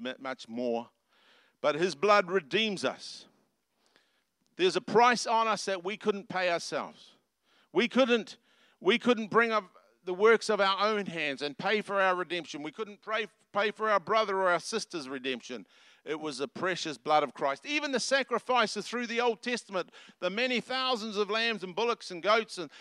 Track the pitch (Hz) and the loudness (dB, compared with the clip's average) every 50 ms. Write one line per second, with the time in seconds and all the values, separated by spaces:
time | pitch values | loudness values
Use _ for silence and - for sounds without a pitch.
0 | 117 127 127 - 131 135 131 - - - 110 117 123 123 117 113 117 - _ _ | -10 -10 -10 -10 -10 -12 -12 -12 -12 -12 -8 -6 -4 -2 -2 -4 -4 -8 _ _
1 | _ _ _ _ _ _ _ _ _ _ _ _ - 147 147 147 175 196 156 139 | _ _ _ _ _ _ _ _ _ _ _ _ -2 -2 0 0 0 -2 -2 0
2 | 151 208 208 208 202 170 180 196 160 127 139 208 220 220 196 170 131 127 92 - | 4 4 6 6 4 2 0 -4 -2 -2 0 0 0 0 -2 -2 -4 -4 -4 -6
3 | - - - - - - _ _ _ _ _ _ _ _ _ _ _ _ _ _ | -10 -16 -16 -16 -18 -20 _ _ _ _ _ _ _ _ _ _ _ _ _ _
4 | _ _ _ _ _ _ _ _ _ _ _ - 170 185 165 180 - - - 214 | _ _ _ _ _ _ _ _ _ _ _ 0 2 2 2 0 -2 2 4 6
5 | 233 247 240 214 - - 233 226 226 226 214 196 - - 196 185 170 190 214 202 | 6 6 6 4 0 0 2 2 2 2 0 -2 -2 -4 -4 -4 -4 -6 -8 -4
6 | - 208 208 202 180 - - 180 185 180 170 165 - - 160 139 110 - - - | -2 -2 -2 -2 -4 -6 -4 -2 0 0 0 0 -2 -4 -6 -6 -6 -6 -10 -14
7 | - - - _ _ _ _ _ _ _ _ _ _ _ - - 233 233 - 233 | -20 -20 -20 _ _ _ _ _ _ _ _ _ _ _ 0 0 0 2 4 4
8 | 269 233 240 233 190 - - - _ _ _ _ _ _ _ _ - 175 226 226 | 4 6 4 2 0 -2 -12 -20 _ _ _ _ _ _ _ _ 2 2 2 4
9 | - 240 247 214 226 185 - 214 233 233 226 214 196 175 _ - _ _ _ _ | 4 2 2 2 2 0 4 4 4 4 2 0 -2 -4 _ -20 _ _ _ _
10 | _ 175 185 180 208 226 226 208 - - 214 190 202 196 196 185 196 214 220 208 | _ -6 0 4 6 6 6 6 4 2 2 2 2 2 2 2 2 0 0 0
11 | 202 175 170 165 156 147 139 127 143 147 139 - 175 190 220 214 202 - 202 196 | -2 -4 -4 -4 -2 -4 -4 -4 -6 -6 -6 -4 -2 -2 0 0 -2 -2 0 2
12 | 190 190 180 180 180 151 175 175 160 - - 151 147 156 - - 220 202 208 190 | 2 2 2 0 -2 -4 -4 -6 -6 -6 -10 -10 -10 -10 -10 -10 -10 -10 -12 -14
13 | _ 202 220 220 226 202 _ _ _ _ - 202 208 214 202 - 220 220 208 196 | _ -6 -4 -4 -4 -6 _ _ _ _ -2 0 0 0 0 -2 0 2 2 2
14 | 165 175 208 220 220 202 196 190 190 185 175 165 - - - 180 - - - 170 | 2 2 2 2 2 2 0 2 2 4 2 2 0 -2 -6 -6 -6 -6 -8 -10
15 | 139 127 139 135 127 135 131 117 - - 131 113 92 - _ _ - - - _ | -8 -8 -8 -6 -6 -6 -6 -6 -8 -10 -12 -12 -12 -14 _ _ -20 -20 -20 _
16 | - 131 151 156 151 156 143 120 139 127 - - 156 185 180 160 - 160 143 117 | -10 -8 -8 -6 -6 -6 -6 -6 -6 -8 -6 -4 -4 -4 -4 -4 -6 -8 -8 -6
17 | - 147 151 151 147 131 - - 156 139 135 139 - 269 294 302 294 294 269 233 | -2 2 2 4 2 2 -2 -2 -2 -2 -2 -4 -4 -4 -4 -2 -2 -2 -2 -2
18 | - - 262 269 262 - 247 214 - - 254 247 226 208 - 214 180 - - 240 | -2 0 0 0 0 0 -4 -4 -2 0 0 2 2 0 -2 -6 -8 -6 -6 -6
19 | 240 220 226 233 240 247 226 - - 240 247 226 - - 196 185 165 170 - - | -6 -4 -2 0 0 0 0 -2 -4 -6 -6 -6 -6 -6 -6 -6 -6 -6 -10 -20
20 | - - - - - 180 185 214 247 254 254 233 - - 247 262 262 254 254 220 | -20 -20 -12 -6 -6 -4 -2 -2 -2 0 0 -2 -2 -4 -4 -4 -2 -2 -2 -2
21 | 202 226 202 196 208 185 208 220 226 233 226 196 170 - 175 170 226 233 233 - | -4 -4 -4 -4 -2 -2 0 0 0 0 -2 -4 -6 -8 -6 -2 -2 -2 -2 -4
22 | - - 185 170 151 196 214 226 226 - - 180 170 143 - - | -6 -12 -10 -4 2 2 4 2 2 0 -6 -10 -10 -10 -12 -16